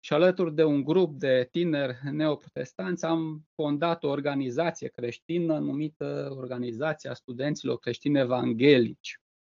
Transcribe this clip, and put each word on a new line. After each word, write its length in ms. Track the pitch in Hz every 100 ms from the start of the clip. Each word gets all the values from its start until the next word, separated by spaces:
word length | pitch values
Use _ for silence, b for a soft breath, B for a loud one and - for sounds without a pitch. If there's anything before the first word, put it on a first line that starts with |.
| -
și 80 |
alături 420 | 151 180 185 170 151
de 100 | 156
un 200 | 143 139
grup 340 | 175 175 139
de 300 | 139 127 123
tineri 480 | - 175 147 135 123 139
neoprotestanți 960 | 147 156 147 - - 135 - 185 175 165
am 420 | 165 160 156 - -
fondat 500 | 151 147 165 165 147
o 40 |
organizație 800 | 143 143 139 135 123 170 160 131
creștină 680 | - 120 120 - 170 170 151
numită 760 | 147 139 151 156 143 143 143 135
Organizația 760 | 127 123 123 113 156 151 - 123
Studenților 640 | - 120 139 151 135 123
Creștini 400 | - 123 143 143
Evanghelici, 1000 | 127 123 123 113 135 135 113 - - - _ _ _